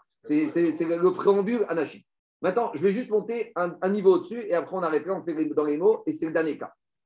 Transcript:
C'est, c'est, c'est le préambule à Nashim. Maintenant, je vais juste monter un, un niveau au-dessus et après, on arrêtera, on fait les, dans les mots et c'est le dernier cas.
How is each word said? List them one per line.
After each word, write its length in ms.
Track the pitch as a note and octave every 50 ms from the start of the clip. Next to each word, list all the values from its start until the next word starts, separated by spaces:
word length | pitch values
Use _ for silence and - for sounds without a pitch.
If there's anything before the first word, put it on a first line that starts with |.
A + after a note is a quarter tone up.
| _ _ _ _ -
C'est, 260 | - D3+ D3+ D#3 C#3
c'est, 240 | - E3+ E3+ E3 D3+
c'est 120 | D#3 E3+
le 280 | E3 E3+ E3+ F3 F3+ F3
préambule 540 | - - G3 G3 G3+ G3 G3 A#3+ A#3+ G3+ -
à 60 | E3
Nashim. 260 | E3 D3 - - - _ _ _ _ _ _ _ -
Maintenant, 300 | - F3 F#3 A#3 A#3 - -
je 80 | C#3+ D#3+
vais 100 | G3+ F#3+
juste 180 | A#3 B3+ -
monter 420 | G#3 G#3+ F#3+ A3 A#3 A#3 A3 A3+ -
un, 200 | E3 F3+ F3 E3 - E3+
un 60 | F#3
niveau 240 | G3+ G#3 F#3+ F#3+ F#3
au-dessus 260 | E3+ F3 - A3 A#3+
et 140 | A3+ F#3+ E3+
après, 200 | E3+ D3 - F3
on 80 | F#3 F3
arrêtera, 320 | D#3+ D#3 D3 D3+ E3+ G3
on 80 | F3+ -
fait 120 | E3+ D#3+
les, 120 | D#3 D#3
dans 180 | D3 D3 D#3 D3+
les 120 | D3+ D3
mots 260 | D3+ F3 G#3+ A3 A3 -
et 80 | - D3+
c'est 120 | - E3+
le 60 | D#3+ D#3+
dernier 240 | E3 D#3+ D#3 C#3
cas. 160 | - - - - _ _ _ _ _ _